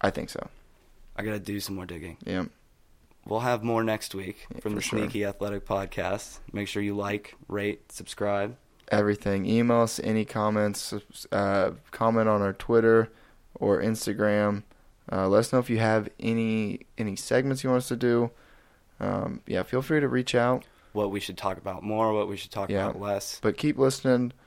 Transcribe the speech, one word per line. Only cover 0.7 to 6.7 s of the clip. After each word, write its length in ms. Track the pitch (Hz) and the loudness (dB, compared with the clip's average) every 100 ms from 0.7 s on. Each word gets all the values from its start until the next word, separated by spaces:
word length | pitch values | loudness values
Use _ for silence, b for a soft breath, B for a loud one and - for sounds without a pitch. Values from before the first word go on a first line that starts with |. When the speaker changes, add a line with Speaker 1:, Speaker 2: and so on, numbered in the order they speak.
| _ _ - - - | _ _ -20 -16 -8
Speaker 2:
I 60 | |
gotta 180 | 107 107 | -6 -6
do 180 | 92 101 | -6 -6
some 160 | 101 98 | -6 -8
more 100 | 90 | -10
digging. 320 | 85 85 - | -12 -12 -12
Speaker 1:
Yeah. 220 | - 92 98 - _ _ _ _ _ _ - | -6 -4 -6 -10 _ _ _ _ _ _ -6
Speaker 2:
We'll 140 | 110 | -2
have 240 | 123 120 | 0 0
more 180 | 113 113 | 0 0
next 320 | 113 107 - | 0 -2 -6
week 320 | 98 92 - - | -10 -10 -12 -14
Speaker 1:
Yeah, 60 | - | -10
Speaker 2:
from 140 | 107 | -6
the 80 | 104 | -4
Speaker 1:
for 40 | - | -4
sure. 100 | 110 | -4
Speaker 2:
Sneaky 260 | 107 104 | -2 -2
Athletic 420 | 101 - 104 101 - | -4 -4 -6 -6 -4
Podcast. 760 | 98 95 - 90 101 - - - | -4 -2 -4 -4 -4 -8 -16 -10
Make 160 | 101 | -8
sure 140 | 101 | -6